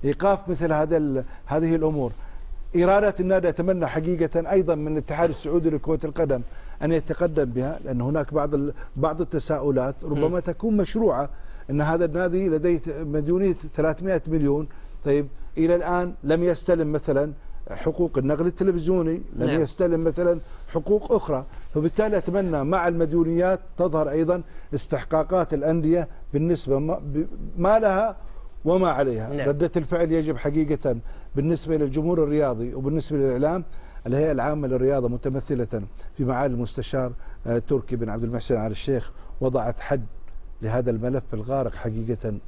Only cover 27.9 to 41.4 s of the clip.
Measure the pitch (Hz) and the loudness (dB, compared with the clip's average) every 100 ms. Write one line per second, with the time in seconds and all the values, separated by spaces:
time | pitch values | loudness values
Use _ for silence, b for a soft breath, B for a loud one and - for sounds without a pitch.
27.9 | 190 220 185 B B B - 147 185 180 | 2 0 -2 B B B -4 2 4 4
28.9 | 135 139 113 110 143 139 143 165 170 156 | 2 2 0 -4 -2 0 2 2 0 0
29.9 | 170 170 160 156 143 147 151 151 151 143 | 0 2 2 0 -2 0 0 2 0 0
30.9 | 117 B B B 139 147 170 151 160 143 | -2 B B B -2 0 0 0 0 2
31.9 | 135 160 175 147 151 143 113 120 131 135 | 2 2 2 2 2 2 0 -4 -4 -2
32.9 | 156 - 147 135 127 147 180 165 B B | -2 0 2 2 4 2 0 -4 B B
33.9 | B 117 131 156 135 127 151 139 127 131 | B -2 2 2 2 0 0 0 2 2
34.9 | 139 120 123 143 131 - 131 117 113 101 | 2 0 -2 -2 -4 -2 -2 -2 -4 -6
35.9 | B B - 131 127 139 120 117 - 117 | B B -2 0 2 0 0 -4 -6 -4
36.9 | 135 123 117 B B - 117 - 139 - | -2 -2 -4 B B -2 -2 2 0 0
37.9 | 123 110 110 117 117 - 120 110 104 - | -4 -2 -2 -2 -4 -2 0 0 -4 -2
38.9 | 131 - B B B 131 123 113 - - | -2 -2 B B B 0 0 -2 -4 -2
39.9 | 139 110 - - - - - 113 123 123 | -2 -2 -8 -8 -8 -10 -6 -2 0 0
40.9 | 113 123 131 - 113 | 0 -2 -4 -4 -6